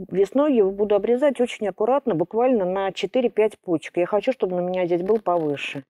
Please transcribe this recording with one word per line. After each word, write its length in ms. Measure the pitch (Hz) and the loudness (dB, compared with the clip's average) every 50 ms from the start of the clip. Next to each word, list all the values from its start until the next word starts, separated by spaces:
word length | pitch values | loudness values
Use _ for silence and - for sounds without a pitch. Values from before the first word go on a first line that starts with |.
| 190 - | -10 -4
весной 420 | - 180 196 190 - 262 285 311 277 | -2 0 0 0 2 2 2 2 4
его 180 | 233 202 190 | 4 2 2
буду 240 | 196 196 208 202 208 | 0 0 0 2 2
обрезать 440 | 202 196 220 240 247 285 294 254 - | 2 2 2 2 2 2 2 2 0
очень 300 | 240 240 - - 220 196 | -2 -2 -4 -4 -6 -6
аккуратно, 440 | 180 - 214 220 254 285 - 247 196 | -4 -2 0 0 0 0 0 0 -2
буквально 520 | 156 170 - - 220 240 262 262 220 185 | -2 -2 -2 -2 0 2 2 2 2 0
на 260 | 175 185 196 196 190 | 0 -2 -2 -4 -4
четыре-пять 680 | 180 - - 190 - 254 240 233 - - 214 214 - - | -4 -4 -6 -2 0 0 0 0 2 2 0 0 0 -4
почек. 360 | _ - 170 151 - - - | _ -2 -2 -2 -4 -4 -4
Я 100 | 175 175 | -2 -2
хочу, 280 | 175 - 202 190 - 254 | 0 0 0 0 -2 -2
чтобы 240 | - - 190 180 180 | -2 -2 -2 -2 -2
на 40 | |
меня 240 | 180 180 185 185 180 165 | -2 -2 -2 -2 0 0
здесь 160 | 180 170 180 | 0 0 0
был 160 | 190 214 226 | 0 0 0
повыше. 680 | - - 175 175 160 151 143 139 - - - 143 135 | 0 0 0 0 0 -2 -4 -4 -6 -10 -10 -12 -14